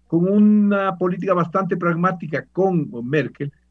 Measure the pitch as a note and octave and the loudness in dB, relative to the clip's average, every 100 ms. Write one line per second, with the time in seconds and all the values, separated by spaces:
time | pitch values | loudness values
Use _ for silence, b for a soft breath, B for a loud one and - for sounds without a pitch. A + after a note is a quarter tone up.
0 | - E3 F3+ G#3 G#3 G#3 G3+ G3 G3 F3+ | -4 0 2 4 6 6 4 2 -2 -2
1 | F3+ F3+ F#3+ F3 D#3+ G3 G3 F#3 E3+ E3 | -2 -2 -2 0 0 -2 -2 -2 -2 0
2 | F3+ F3+ D#3 C#3 - - F#3+ F3 B2+ A#2 | -2 -2 -6 -8 -8 -2 0 0 -2 -8
3 | A#2+ D3+ B2 - C#3+ - _ | -4 -2 -2 -6 -12 -12 _